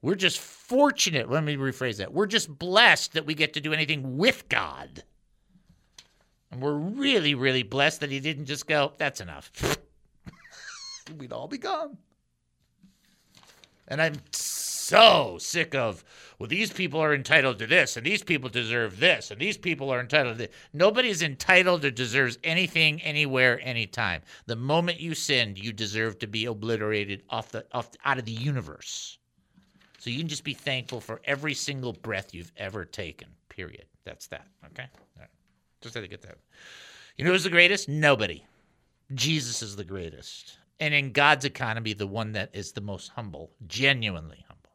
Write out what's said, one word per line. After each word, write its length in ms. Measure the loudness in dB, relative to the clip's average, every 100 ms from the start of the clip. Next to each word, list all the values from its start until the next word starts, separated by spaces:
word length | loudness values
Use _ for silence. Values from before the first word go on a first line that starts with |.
We're 140 | 0 2
just 240 | 2 0
fortunate. 920 | -8 -18 0 6 6 6 2 2 0
Let 140 | 0 0
me 100 | 0
rephrase 440 | -2 -2 -4 -2
that. 120 | -4
We're 140 | 0 2
just 240 | 2 -2
blessed 640 | -8 0 6 8 8 2
that 120 | -4 -4
we 100 | 0
get 180 | 0
to 80 | -2
do 100 | -2
anything 460 | -2 0 -2 -4 2
with 320 | 2 2 -2
God. 520 | -2 -2 -8 -14 -16 -20 _ _ _ _ _ _ _ _ -20 _ _ _ _ _
And 100 | -4
we're 120 | -2
really, 640 | -2 -2 -2 2 4 4 2
really 280 | 2 2
blessed 380 | 0 2 2 2
that 100 | -4
he 80 | -4
didn't 280 | -4 -6 -6
just 200 | -8 0
go, 240 | 2 2 0
"That's 240 | -4 -4
enough." 280 | -12 -14 -16 -4 -2 -2 -4 _ _ _ -20 -20
<laughs> 800 | -20 -20 -18 -16 -16 -18 -18 -14
We'd 140 | -10
all 160 | -10 -8
be 100 | -8
gone. 400 | -6 -4 -6 -12 _ _ _ _ _ _ _ _ _ _ _ _ _ _ -20 -20 -20 _ -10
And 140 | 0
I'm 140 | 0 -2 -8
so 1040 | -6 -6 -6 -6 -6 4 8 10 8 2 -4
sick 340 | -6 -2 -2
of, 300 | 0 -2 -4 -12 -20 -20 -14
"Well, 120 | -4
these 240 | -2 -2
people 260 | -2 -4 0
are 160 | 2 2
entitled 420 | 4 4 4 0
to 80 | 2
this, 280 | 4 4 0
and 100 | -2
these 180 | -2
people 260 | 0 -2 -2
deserve 500 | -4 -2 0 -2 2
this, 320 | 2 2 -2
and 80 | -6
these 180 | -4 -4
people 320 | -4 -4 -2
are 120 | -4
entitled 340 | 0 2 2 -2
to 120 | -8
this." 80 | -10 -16
Nobody 340 | 4 4 4 0
is 160 | 0
entitled 640 | -2 -4 4 6 6 4 2
or 60 |
deserves 460 | -2 0 2 2 0
anything, 580 | -2 0 0 2 2 2
anywhere, 540 | -4 -2 0 4 4 4
anytime. 580 | -2 -4 -4 -2 -2 -2 -8 -20 -8
The 100 | -6
moment 420 | 0 2 2 -2
you 160 | -6 -6
sinned, 420 | 0 2 2 -2
you 140 | -8
deserve 480 | -6 -4 -2 -2 -2
to 80 | -8
be 160 | -4
obliterated 800 | -4 -4 -2 -2 0 -2 -2 -8 -6
off 240 | -8 -6
the, 120 | -12 -8
off, 200 | -8 -8 -6
out 160 | -2 -2
of 60 | -2
the 80 |
universe. 840 | -6 -4 -4 -6 -14 -12 -12 -12 -18 _ _ _ _ _ _ _ _
So 100 | -8
you 100 | -6
can 80 | -6
just 160 | -6
be 100 | -8
thankful 460 | -8 -4 -4 -4 -10
for 220 | -10 -10
every 300 | -4 -4 -2
single 400 | -4 -6 -6 -6
breath 400 | -8 -6 -6 -6
you've 180 | -14 -16 -10
ever 260 | -10 -8
taken, 460 | -10 -10 -10 -10 -20 -20 _
period. 380 | -14 -14 -14 -20 _
That's 240 | -20 -18 -16
that, 180 | -16 -16 _ -20
okay? 240 | -18 -18
All 280 | _ _ -20
right. 80 | -20 _ _ _ _ _
Just 160 | -14 -12
had 60 |
to 80 | -12
get 140 | -16
that. 160 | -18 -20 _ _ -20 -20 -20 -20 -20 -4
You 80 |
know 80 | 2
who's 140 | 2 4
the 40 |
greatest? 380 | 6 6 6 -2
Nobody. 560 | 2 4 4 2 -4 -16 _ _ _ _ _ _
Jesus 480 | -4 0 0 -2 -6
is 160 | -8 -10
the 80 | -10
greatest. 720 | -8 -10 -12 -18 -18 -20 -20 _ _
And 120 | 0
in 200 | 2 2
God's 320 | 4 6 6 2
economy, 480 | -4 -4 -4 -4
the 120 | -4 -4
one 280 | -4 -4
that 160 | -4 -6
is 220 | -8 -10
the 80 | -10
most 320 | -8 -10 -10 -12
humble, 360 | -10 -12 -16 _ -10
genuinely 800 | 0 2 2 0 -4 -10 -16 -20
humble. 260 | -20 _